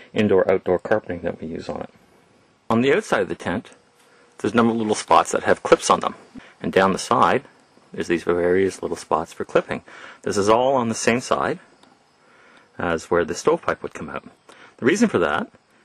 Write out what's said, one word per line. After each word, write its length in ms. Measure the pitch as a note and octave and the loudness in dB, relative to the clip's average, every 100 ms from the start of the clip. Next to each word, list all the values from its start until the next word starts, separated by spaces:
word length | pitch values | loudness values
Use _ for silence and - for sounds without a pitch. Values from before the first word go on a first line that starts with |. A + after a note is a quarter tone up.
| - | -6
indoor-outdoor 680 | - G#2 F#2+ - F#2+ - F2+ | 0 2 4 4 0 0 -2
carpeting 420 | - G#2+ - E2+ | 0 -2 -2 -8
that 180 | E2 - | -8 -8
we 80 | D#2+ | -8
use 200 | E2 - | -10 -10
on 140 | - | -10
it. 80 | - _ _ _ _ _ _ _ - | -12 _ _ _ _ _ _ _ -2
On 120 | A2+ | 0
the 120 | C3 | 2
outside 300 | E3+ - B2+ | 0 0 -2
of 60 | F#2 | -2
the 60 | F3 | -4
tent, 340 | - F2+ - - _ _ _ _ _ - | -6 -6 -8 -18 _ _ _ _ _ -8
there's 160 | G#2 | -2
a 20 | A#2 | 2
number 160 | A#2 | 2
of 60 | A2+ | 2
little 160 | G#2+ | -2
spots 380 | G#2 - E2 - | -2 2 4 4
that 120 | - | 0
have 180 | - F#2 | 0 0
clips 280 | - - - | 2 2 4
on 100 | F#2 | 0
them. 140 | - - - - - _ | -2 -8 -14 -20 -20 _
And 100 | - | -2
down 200 | - F#2+ | 2 2
the 60 | E2+ | 2
side, 460 | - B2 F#2+ A2+ - _ _ _ _ | 0 2 2 2 -4 _ _ _ _
there's 140 | - - | -8 -2
these 160 | E2+ | -2
various 580 | - F2 F2 F#2 F#2+ - | 0 0 2 2 2 -2
little 160 | E2 E2 | -8 -8
spots 360 | - D#2 E2 | -2 -2 -2
for 120 | - | -10
clipping. 380 | G2+ - - - - - - - | -2 -2 -2 -6 -12 -20 -20 -10
This 140 | - G2 | -4 0
is 120 | G2+ | 2
all 280 | A2+ C3 C3+ | 4 4 2
on 120 | A#2 | 0
the 60 | |
same 260 | A2+ - A#2 | -2 0 0
side 380 | - C#2+ D#2+ E3 - _ _ _ _ _ _ _ _ - _ - | 0 -2 -2 -6 -12 _ _ _ _ _ _ _ _ -20 _ -8
as 320 | F2+ E2 - | -4 -4 0
where 140 | F2 | 0
the 100 | D#2+ | 0
stovepipe 480 | E2+ - E3+ - E2 | -2 -2 0 -2 -6
would 120 | - | -8
come 140 | - D2+ | -12 -12
out. 160 | - - - - - - _ | -12 -14 -20 -20 -20 -20 _
The 100 | A#2 | 0
reason 220 | G3+ A#3 | 2 2
for 100 | G#2 | 2
that 320 | D#2 D#2 - _ _ _ | 0 0 -4 _ _ _